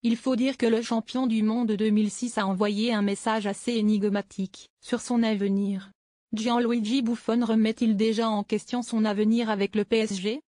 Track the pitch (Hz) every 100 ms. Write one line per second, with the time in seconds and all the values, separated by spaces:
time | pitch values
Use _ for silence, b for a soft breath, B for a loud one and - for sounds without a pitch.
0 | 233 233 - 254 262 262 233 226 226 226
1 | - 254 262 220 214 233 233 208 220 214
2 | 214 - 247 226 196 190 208 208 233 214
3 | 202 202 - 220 202 202 - 233 214 214
4 | 208 202 196 - 190 - - _ - 240
5 | - 240 226 208 196 196 202 196 190 _
6 | _ _ _ 214 220 240 240 240 214 269
7 | 233 233 - 233 233 220 220 220 233 202
8 | 220 220 226 208 202 214 - 247 233 226
9 | 214 202 214 233 226 208 196 208 202 226
10 | 220 196 196 262